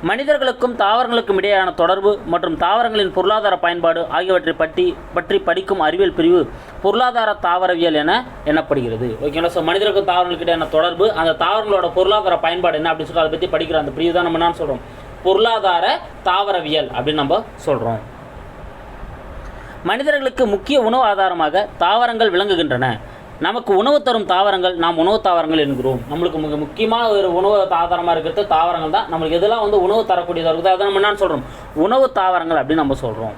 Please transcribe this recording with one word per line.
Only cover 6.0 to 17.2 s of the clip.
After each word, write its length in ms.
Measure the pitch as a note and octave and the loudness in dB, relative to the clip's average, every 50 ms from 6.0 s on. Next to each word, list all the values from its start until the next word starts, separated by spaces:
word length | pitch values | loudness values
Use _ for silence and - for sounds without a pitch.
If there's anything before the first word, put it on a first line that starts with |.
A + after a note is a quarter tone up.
| G3 F3+ - | 0 0 2
பிரிவு 360 | D#3+ E3 E3+ F3+ F3 D3 - - - - - - - | 2 4 4 4 4 2 0 -6 -16 -18 -18 -16 -2
பொருளாதார 540 | - G3 G#3 A#3 B3+ B3 A#3 A#3 A3 G#3+ G#3 G#3 | -2 0 2 2 0 2 2 0 0 0 -2 0
தாவரவியல் 520 | - F3 F3 F3+ F#3 F3+ F3+ E3 E3+ E3+ D#3 | 0 0 0 2 2 0 2 2 2 2 2
என 320 | D3 D3 D#3+ F#3 A#3+ B3+ B3+ - - - | 2 2 2 0 0 -2 -6 -14 -8 -4
எண்ணப்படுகிறது. 720 | D3+ D3+ D#3+ D#3 - D3 C#3 A#2+ A#2 A2+ A2 B2 B2 A2 - C#3 | 0 0 0 0 0 -2 -2 -2 -2 -4 -2 -4 -4 -4 -4 -4
ஓகேங்களா? 220 | D3 C#3+ D#3+ E3+ | -4 -2 0 -2
So, 180 | E3+ E3+ F3+ D#3+ | 0 0 0 0
மனிதர்களுக்கும் 520 | E3 F3 G3 G#3 G#3+ F#3+ G3 F#3 F#3 F3 | 0 0 2 2 2 2 2 2 2 2
தாவரங்களுக்கு 280 | F3+ F3+ F3+ E3+ D#3 E3+ | 2 2 0 -2 -4 0
இடையேயான 260 | E3+ E3+ E3 D#3 - | 0 0 0 0 0
தொடர்பு, 420 | - D#3 D#3+ F3 E3+ E3 G3 A3 | 2 2 2 2 2 2 0 2
அந்த 340 | G3+ D#3+ E3 E3 D#3 D#3+ E3 | 2 2 0 0 2 2 0
தாவரங்களோட 460 | F3 G3+ A3 A3 G#3+ G3+ F#3 F3 E3+ E3 | 0 0 0 0 0 0 0 0 0 2
பொருளாதார 440 | F3+ F#3 F#3+ G#3 G#3+ G3 F#3+ F3 | 2 2 4 2 2 2 2 0
பயன்பாடு 380 | D#3+ - E3 E3+ F3+ F3+ F3 D#3 | 2 0 0 0 2 0 0 0
என்ன 180 | D3+ D#3+ E3 D#3+ | 0 0 -2 -2
அப்படின்னு 100 | D#3+ D#3 | -2 -4
சொல்லி 180 | C#3+ E3 E3+ | -4 0 0
அதை 180 | D#3+ D#3 D#3 D#3 | 0 0 0 -2
பத்தி 180 | F3+ - D#3+ | -4 -2 -2
படிக்கிற 160 | D#3 E3+ D#3 E3 | -2 -2 0 -2
அந்த 180 | D#3 D3 C#3+ | -2 -2 -2
பிரிவு 220 | C3 D3 E3 E3+ E3 | -4 -2 -2 0 2
தான் 180 | F3+ - E3+ | 0 0 0
நம்ம 140 | E3 D#3+ E3+ | 0 0 0
என்ன 100 | F3 E3+ - | 0 0 -2
சொல்றோம்? 200 | E3 C#3+ C3+ B2 - - - - - - - - - | -4 -6 -6 -6 -8 -14 -18 -18 -18 -18 -18 -4 0
பொருளாதார 760 | F3+ F#3+ G3 A3 A#3 A3+ G#3+ F#3+ F#3+ F3 E3 F3 G#3+ D4 E4+ - - - - - | 2 4 4 4 2 2 2 2 2 2 2 2 0 0 -2 -4 -12 -18 -6 -2
தாவரவியல் 600 | F#3+ F3+ G3 G3+ G3+ G3 F3+ D#3 D3+ D#3 D#3 C#3 | 0 0 0 0 0 -2 -2 -2 0 -2 -2 -2
அப்படின்னு 260 | A#2+ - A#2 B2+ D3 D3+ | -2 -4 -4 -4 -2 0
நம்ம 300 | D#3 | 0